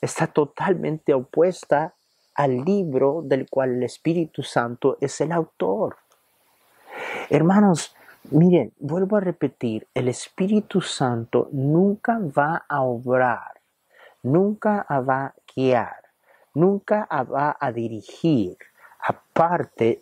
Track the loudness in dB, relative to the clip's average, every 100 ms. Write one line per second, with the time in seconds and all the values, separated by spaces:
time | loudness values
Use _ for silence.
0 | -8 -4 -2 0 -2 -2 -2 -2 -2 -4
1 | 0 0 0 2 2 0 0 0 0 _
2 | _ _ _ -2 0 0 0 0 0 2
3 | 2 0 -2 -2 -2 -2 -2 -2 -4 -4
4 | -2 0 -2 -6 -4 -2 -2 0 -2 0
5 | -4 -4 -2 -2 -4 -4 -2 -2 -4 -8
6 | _ _ _ _ _ _ _ _ -20 -14
7 | -12 -10 0 2 4 4 4 2 -2 _
8 | -20 -20 0 4 6 6 2 -6 -6 -4
9 | 0 0 -2 -4 -6 -4 -6 -6 -6 -4
10 | -4 -4 -10 -4 0 0 0 -4 -2 -2
11 | -2 -2 -2 0 0 -2 0 2 2 0
12 | -2 -2 -2 0 0 -2 -4 -2 -2 -2
13 | 0 2 2 -2 -8 -20 _ _ _ _
14 | -20 _ 0 2 2 0 -2 -2 -2 -2
15 | 0 -2 -2 -12 _ -2 2 2 0 -10
16 | _ _ _ _ _ 2 2 2 -2 -2
17 | -2 -4 -4 -2 -2 -2 -4 -4 -6 -8
18 | -14 -2 2 2 0 -6 -20 _ -20 -10
19 | -6 -6 _ 0 2 2 -4 0 0 0